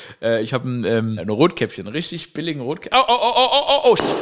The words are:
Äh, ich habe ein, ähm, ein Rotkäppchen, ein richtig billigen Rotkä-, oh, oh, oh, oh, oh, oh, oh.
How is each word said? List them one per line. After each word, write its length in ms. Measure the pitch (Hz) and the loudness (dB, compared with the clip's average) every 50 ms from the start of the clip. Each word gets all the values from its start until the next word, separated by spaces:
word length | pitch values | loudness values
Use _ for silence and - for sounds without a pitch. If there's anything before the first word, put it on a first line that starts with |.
| - - - - | -20 -20 -12 -6
Äh, 220 | - 117 117 110 | -2 -2 0 0
ich 120 | 110 113 135 | -2 -2 -4
habe 140 | 123 - | -4 -4
ein, 160 | 127 123 123 110 | -4 -4 -4 -2
ähm, 360 | 92 117 113 113 113 110 104 | 0 0 0 0 -2 -4 -4
ein 100 | 82 104 | -4 -4
Rotkäppchen, 560 | 107 110 156 175 - - - - - - - | 2 4 4 4 4 2 -2 -4 -4 -8 -12
ein 60 | 104 113 | -8 -8
richtig 400 | 160 170 - 175 165 - - - | -8 -8 -8 -10 -10 -12 -12 -10
billigen 280 | 151 160 170 151 143 | -8 -8 -8 -8 -6
Rotkä-, 280 | 123 127 160 - - - | -8 -8 -8 -10 -6 0
oh, 120 | - 254 - | 0 2 4
oh, 100 | - 240 - | 4 2 2
oh, 100 | - 240 233 | 2 2 2
oh, 140 | 240 254 254 | 2 2 4
oh, 300 | 254 277 - - 277 285 - | 2 2 2 2 2 4 6
oh, 120 | 247 214 | 4 4
oh. 20 | - - - - - | 4 2 0 -2 0